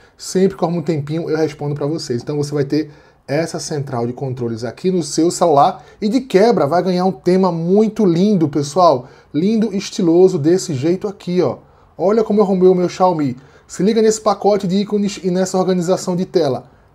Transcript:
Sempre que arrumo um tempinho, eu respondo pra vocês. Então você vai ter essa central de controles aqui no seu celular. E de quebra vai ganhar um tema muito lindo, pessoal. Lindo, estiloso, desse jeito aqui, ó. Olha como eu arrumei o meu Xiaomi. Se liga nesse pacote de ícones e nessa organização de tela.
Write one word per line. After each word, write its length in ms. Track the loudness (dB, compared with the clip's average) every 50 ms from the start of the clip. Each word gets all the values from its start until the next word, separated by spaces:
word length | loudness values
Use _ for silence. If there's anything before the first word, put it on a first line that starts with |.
| _ _ _
Sempre 400 | _ -14 -4 0 0 0 0 0
que 80 | -2 -4
arrumo 140 | -2 -2 -4
um 40 | -4
tempinho, 460 | -4 -4 -4 -4 -4 -6 -6 -4 -4
eu 80 | -2
respondo 380 | 0 -2 -2 -2 -6 -6 -6 -4
pra 120 | -4 -4
vocês. 340 | -4 -4 -6 -4 -6 -6 -6
Então 140 | -4 -6 -4
você 180 | -4 -4 -2 -2
vai 120 | -2 -2
ter 260 | 0 0 -2 -2 -4 -10 -20 -20 _ _ _ _
essa 320 | -4 -2 -2 -2 -4 -6
central 480 | -10 -8 -6 -6 -6 -6 -6 -4 -4 -4
de 60 | -4
controles 540 | -6 -6 -8 -8 -6 -6 -6 -6 -6 -6 -8
aqui 260 | -10 -10 -4 -4 -2
no 100 | -2 -2
seu 300 | -4 -2 -2 0 0 0
celular. 500 | 2 2 2 4 4 4 4 2 0 -4 -14 -20 -12 -4
E 80 | -4 0
de 100 | 0 0
quebra 480 | -2 2 2 4 4 4 4 2 0
vai 160 | 2 0 0 0
ganhar 220 | 0 0 0 0
um 60 | -2 -2
tema 400 | -2 0 0 2 2 2 0 0
muito 520 | -2 0 2 4 4 4 2 2 2 2
lindo, 440 | 2 4 2 2 2 2 2 0 0
pessoal. 580 | 0 -4 -4 -2 2 4 4 4 4 2 -2 -10 -20 -20 _ _ -4
Lindo, 400 | -2 0 0 0 0 0 -2 -2
estiloso, 640 | -6 -6 -6 -4 0 0 2 6 6 6 4 4
desse 360 | 2 2 2 2 2 0 -4 -6
jeito 340 | -2 0 -2 -2 -2 -4
aqui, 340 | -8 -10 -10 -8 -4 -2 0
ó. 180 | 0 0 -2 -6 -12 _ _ _ _ _ _
Olha 240 | -4 -2 0 2 0
como 200 | 0 0 2 2
eu 20 | 2
arrumei 240 | 2 2 4 4
o 80 | 4 4
meu 140 | 4 0 -2
Xiaomi. 480 | 0 0 2 2 2 0 -2 -4 -4 -6 -14 -20 -20 -20 _
Se 160 | _ -6 -2
liga 200 | 0 0 2 2
nesse 180 | 2 2 2 2
pacote 480 | 0 -2 -2 0 2 0 2 2 0
de 80 | 0 0
ícones 460 | -2 -2 -2 -2 -2 -2 -2 -6 -4 -4
e 80 | -2
nessa 260 | 0 0 -2 0 0
organização 600 | -2 0 0 0 0 0 0 -2 -2 -2 -4 -4
de 80 | -4 -4
tela. 440 | -2 0 0 0 0 -2 -4 -8 -14 -20 _ _ _